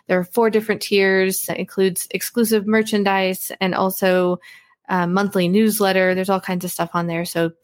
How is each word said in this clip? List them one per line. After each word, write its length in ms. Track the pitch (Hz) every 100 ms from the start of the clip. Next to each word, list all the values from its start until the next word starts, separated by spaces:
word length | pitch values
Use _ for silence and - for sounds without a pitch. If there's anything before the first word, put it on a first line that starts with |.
| -
There 140 | 185
are 40 |
four 260 | 180 - 226
different 320 | 220 220 202
tiers. 640 | - 202 196 190 190 185 -
That 120 | -
includes 480 | 190 - 190 180 -
exclusive 560 | 185 - 240 220 220 202
merchandise 840 | 220 214 214 202 190 185 185 - -
and 140 | 190
also 640 | - 190 190 190 185 180 180 - - _ _ -
a 160 | 185 175
monthly 400 | 190 202 196 175
newsletter. 680 | 202 220 214 196 185 185
There's 160 | 185 190
all 100 | 190
kinds 240 | - 180
of 60 | 180
stuff 200 | - 170
on 140 | 175 170
there. 160 | 165
So 260 | 170 170 165 -